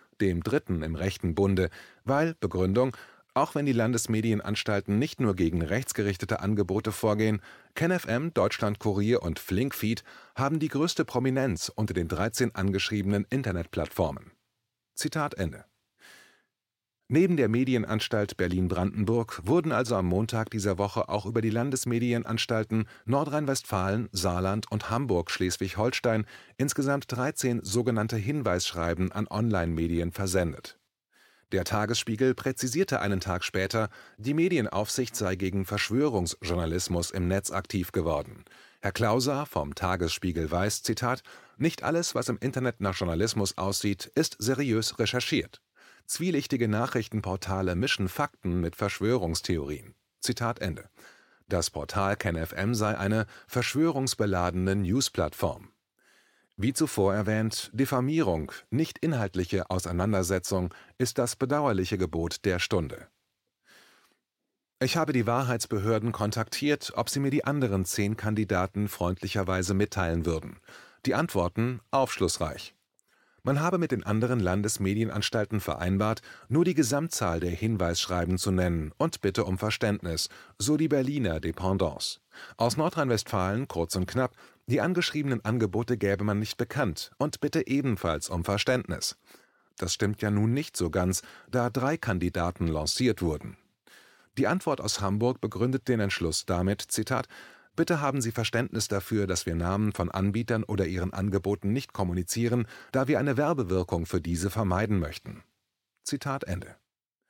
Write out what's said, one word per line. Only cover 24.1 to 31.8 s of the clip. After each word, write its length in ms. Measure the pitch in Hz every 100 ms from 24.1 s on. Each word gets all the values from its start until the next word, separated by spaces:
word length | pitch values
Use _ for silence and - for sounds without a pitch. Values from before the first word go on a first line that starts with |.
Saarland 580 | 95 90 87 95 107 -
und 200 | 104 -
Hamburg-Schleswig-Holstein 1300 | 117 135 90 82 - 92 - 95 - 117 - 123 110 104 - - -
insgesamt 500 | 139 - 139 139 -
dreizehn 520 | 127 131 - 127 120
sogenannte 520 | - 110 123 110 110 113
Hinweisschreiben 920 | 101 151 107 90 - 85 85 85 92
an 160 | 104 110
Online-Medien 840 | 107 117 95 85 82 82 85 85
versendet. 640 | 92 95 92 82 69 - - _ _ _ _ - _ -
Der 140 | 95
Tagesspiegel 680 | - 107